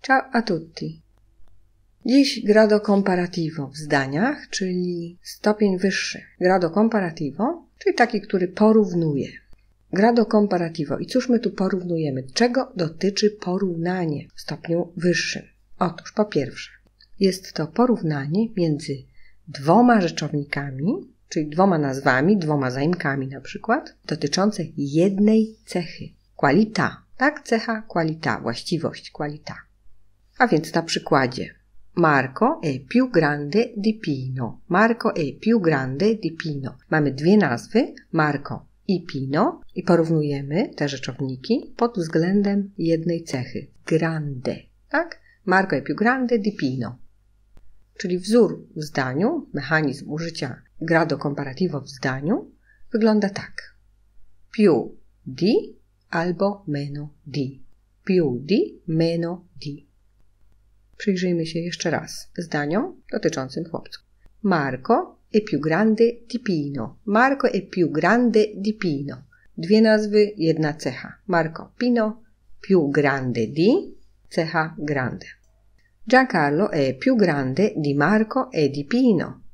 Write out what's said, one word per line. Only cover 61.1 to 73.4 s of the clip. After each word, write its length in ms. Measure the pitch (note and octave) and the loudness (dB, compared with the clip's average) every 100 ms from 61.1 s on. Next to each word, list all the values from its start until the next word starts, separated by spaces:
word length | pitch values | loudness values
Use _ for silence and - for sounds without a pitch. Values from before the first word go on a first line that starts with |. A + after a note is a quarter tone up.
| F#3 F#3 F3 D#3+ | 0 0 -2 -2
się 140 | E3 | -4
jeszcze 300 | E3+ E3 F3 | -6 -6 -4
raz 400 | C#3+ - - - - | -4 -6 -14 -12 -12
zdaniom 640 | E3 D3+ D3 F#3 F4 - - | -6 -4 -2 -2 -2 -10 -8
dotyczącym 520 | G#3+ E3 C#3 C3 - | -2 -2 -2 -8 -8
chłopców. 400 | E3+ - - - _ _ - _ | -8 -10 -12 -20 _ _ -20 _
Marco 760 | G#3 F3 C#3 B2+ - B3+ F4+ _ _ | -2 0 -2 -6 0 0 0 _ _
è 80 | G#3+ | -2
più 200 | G#3 D3 | 0 -2
grande 440 | D3+ D#3+ A3 G#3+ A#3 A#3 - | 0 2 2 4 2 0 -10
di 120 | A#3 | -6
Pino. 580 | - E3 C#3+ C#3 A2 - | -2 -2 -2 -6 -8 -10
Marco 420 | - G#3 C4 C#4 - | 0 2 4 2 0
è 160 | G3 | 0
più 280 | - - D#3+ | -4 -2 0
grande 640 | D3+ E3+ A#3 B3 A3 G#3 F#3 | 2 2 4 4 4 2 -2
di 180 | G3+ | -6
Pino. 420 | G#3+ F#3 C#3 C#3 C3+ - _ _ - | -2 -2 -2 -6 -12 -18 _ _ -12
Dwie 240 | E3 G#3+ | 2 6
nazwy, 520 | A3 G#3+ G#3+ G#3 G3+ G#3 | 6 4 4 2 2 2
jedna 380 | D#3+ D#3 D#3 | 0 2 0
cecha. 380 | D3 D3+ B2 - - - | -2 -6 -8 -14 -16 -2
Marco, 460 | E3+ D#3+ D#3+ - _ | 0 0 -6 -18 _
Pino, 440 | B3 A#3+ G#3+ A3 - _ _ - | 2 2 0 -4 -18 _ _ -20
più 300 | - F#3 C#3+ | 2 4 4
grande 560 | C#3+ C#3+ C3+ B2+ A#2 | 2 2 0 -2 -2